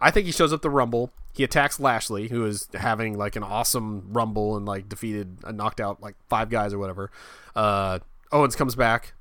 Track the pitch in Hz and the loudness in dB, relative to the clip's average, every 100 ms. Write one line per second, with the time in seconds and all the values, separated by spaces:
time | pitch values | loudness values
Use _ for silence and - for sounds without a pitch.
0 | 143 196 180 156 160 151 151 139 120 117 | 4 4 2 4 4 4 2 2 2 0
1 | 123 - - - 131 151 139 - 135 113 | -2 -6 -10 -2 2 2 2 2 2 2
2 | - 101 113 117 110 101 - 95 113 110 | 0 -4 -2 -2 0 -2 -6 -4 0 0
3 | 110 104 104 110 98 107 117 123 107 101 | -2 -2 -4 -4 -4 -2 0 0 -2 -6
4 | 95 117 113 107 104 107 101 98 101 104 | -4 -2 0 0 0 -2 -4 -6 -8 -8
5 | 113 104 95 92 95 107 107 - 104 101 | -6 -6 -6 -12 -12 -6 -4 -4 -6 -6
6 | 101 - - 110 110 113 104 101 95 92 | -12 -18 -2 -2 0 0 -2 -2 -6 -6
7 | 98 - - - - 110 107 101 98 92 | -10 -12 -20 -20 -8 0 2 2 0 -2
8 | - - - 151 139 - 131 117 117 117 | -6 -20 0 4 4 2 0 2 2 2
9 | - - | -2 -18